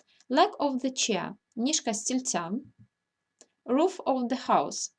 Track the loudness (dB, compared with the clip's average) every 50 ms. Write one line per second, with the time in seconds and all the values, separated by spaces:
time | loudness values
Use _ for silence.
0 | -20 _ _ _ _ 0 4 4 4 4 2 0 -2 0 0 0 -2 -2 -2 0
1 | 0 0 0 0 -2 -4 -8 -12 _ _ -6 -2 -2 0 0 0 -2 -2 -4 -4
2 | -2 -2 -2 -2 -2 -2 -2 -2 -2 -4 -6 -6 -8 -10 -20 _ -20 _ _ _
3 | _ _ _ _ _ _ _ -20 -20 _ _ _ -4 0 2 4 4 2 0 -2
4 | -2 0 0 0 0 0 -2 -2 0 2 4 4 2 2 -4 -8 -8 -10 _